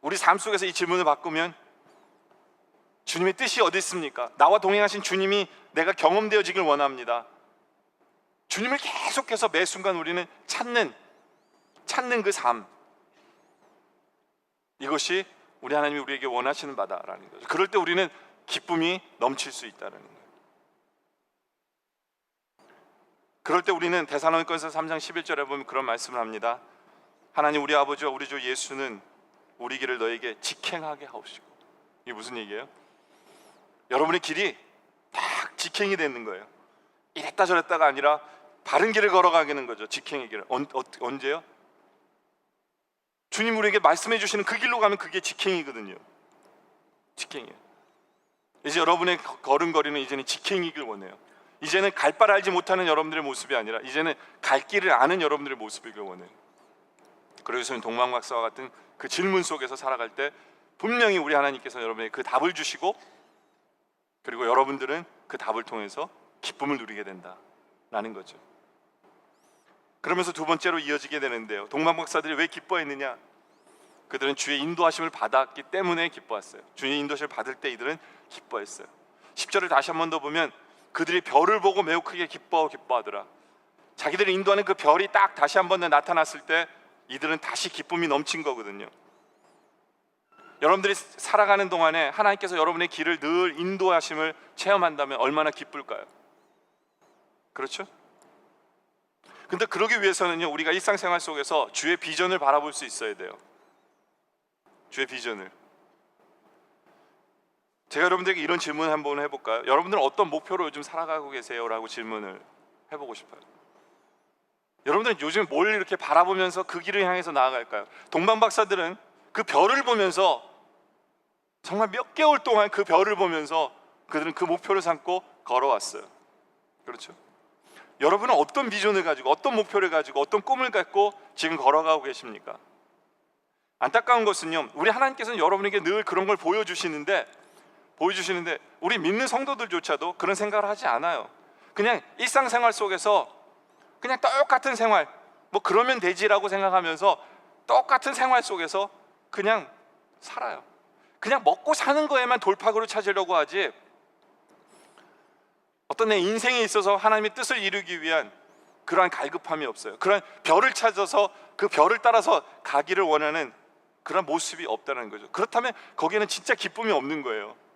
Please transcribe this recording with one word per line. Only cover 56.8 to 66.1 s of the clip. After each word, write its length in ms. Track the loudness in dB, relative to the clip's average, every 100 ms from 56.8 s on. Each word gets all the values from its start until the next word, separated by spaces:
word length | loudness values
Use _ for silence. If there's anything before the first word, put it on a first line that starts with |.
| _ _ _ _ _ -18
그래서 200 | -6 -4 -4
저는 160 | -6
동방박사와 600 | -4 0 0 0 -4 -4
같은 280 | -4 -6 -16 -18 -20 _
그 100 | -8
질문 360 | -2 2 2
속에서 320 | 0 -6 -6 -6
살아갈 340 | -4 -4 -6
때 220 | -4 -6 -6 -20 _ _ _
분명히 400 | -2 2 4 2
우리 160 | 2 2
하나님께서 460 | 2 -2 -10 -8
여러분에게 280 | -6 -6 -8
그 120 | -8
답을 300 | -2 0 0
주시고, 420 | -2 -8 -4 -4 -4 -12 _ _ _ _ _ _ _ _ _ _ _
그리고 220 | -14 -6 2
여러분들은 580 | 4 2 0 -6 -6 -8 _ _
그 100 | -12
답을 260 | -6 -6
통해서 460 | -6 -10 -10 -10 -12